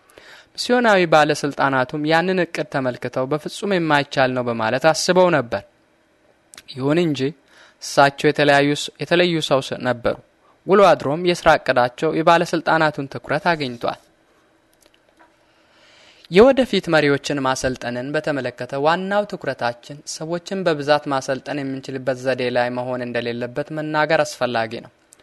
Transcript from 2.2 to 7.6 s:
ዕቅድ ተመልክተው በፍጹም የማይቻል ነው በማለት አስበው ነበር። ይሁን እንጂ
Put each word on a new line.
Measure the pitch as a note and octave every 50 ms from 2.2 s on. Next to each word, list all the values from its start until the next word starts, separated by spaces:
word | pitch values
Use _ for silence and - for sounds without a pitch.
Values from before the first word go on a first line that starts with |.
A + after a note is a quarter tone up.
| F3 F#3 F#3 F#3
ዕቅድ | E3+ E3 - - D3+ -
ተመልክተው | - D3 C3 B2+ A#2+ - - B2 - C3+ C3
በፍጹም | C3 D3 D3+ - F3 - - - G3+ G3
የማይቻል | F3 E3+ D#3 D3 C#3+ C#3 - - C#3+ C3 B2+ B2+
ነው | B2+ A#2+
በማለት | A#2+ A#2 A2+ A2+ A2 A#2 C3 -
አስበው | D#3+ D#3 - - - F3+ F#3 F#3 F3
ነበር። | E3 C#3+ A#2+ A#2 G#2+ G2 - _ _ _ _ _ _ _ _ _ _ _ _ _ _ _ _ _ - - - -
ይሁን | - B2+ C3 C#3 D3+ F3
እንጂ | F3+ D#3+ C#3+ B2+ C3 C#3+ E3 _ _ _ _ -